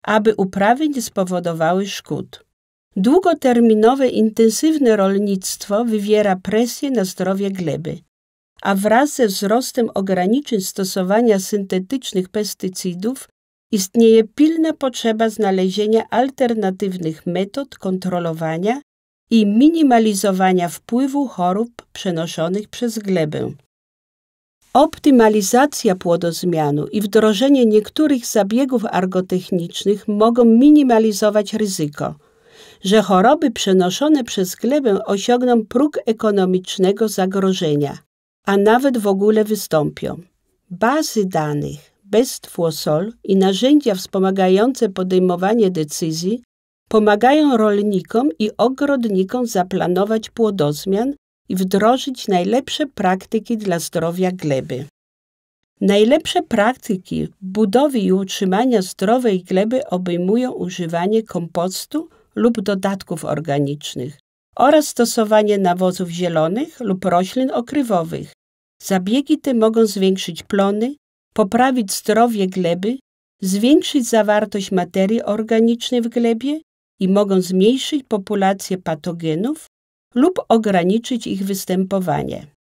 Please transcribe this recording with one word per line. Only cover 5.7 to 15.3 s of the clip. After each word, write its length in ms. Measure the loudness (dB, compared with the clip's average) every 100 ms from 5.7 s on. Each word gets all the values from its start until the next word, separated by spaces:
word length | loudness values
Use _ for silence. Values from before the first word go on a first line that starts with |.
| -2
wywiera 520 | -2 -2 0 2 2 -2
presję 540 | -2 0 0 -4 -4
na 140 | -2
zdrowie 460 | -2 -4 -4 -2 -4
gleby, 480 | -4 -6 -6 -8 -12 _ _ _ _ _ _
a 120 | -4
wraz 400 | 0 2 2 2
ze 120 | 2 0
wzrostem 640 | 0 0 0 0 -2 -2
ograniczeń 680 | -2 -2 0 2 0 0 -4
stosowania 760 | -4 -6 -4 -4 0 2 4 2
syntetycznych 920 | 0 -6 -2 -6 -4 -8 -4 -6 -4
pestycydów 1000 | -6 -6 -6 -10 -6 -8 -6 -6 -6 -14 _ _ _ _
istnieje 520 | -4 0 4 8 6
pilna 480 | 4 2 2 4 0
potrzeba 560 | 0 -4 -2 -2 0
znalezienia 720 | -2